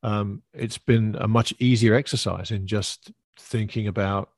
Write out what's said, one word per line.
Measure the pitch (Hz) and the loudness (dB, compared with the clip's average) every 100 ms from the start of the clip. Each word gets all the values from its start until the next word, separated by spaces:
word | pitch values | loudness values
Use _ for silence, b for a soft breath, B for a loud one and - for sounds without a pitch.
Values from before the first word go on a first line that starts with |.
um, | 117 104 104 101 _ | -2 -2 -4 -8 _
it's | - 117 - | -10 -10 -8
been | - 117 110 107 | 2 4 4 -2
a | 107 | 2
much | 113 110 - | 2 2 0
easier | 123 120 113 | 2 6 6
exercise | 113 143 117 - 90 95 | 4 2 -4 -4 -6 -6
in | 104 95 | -6 -4
just | 104 95 - - - _ _ | -4 -4 -10 -18 -20 _ _
thinking | - 113 107 117 104 | -8 -6 -4 -4 -4
about | 101 98 98 - | -2 -2 -2 -6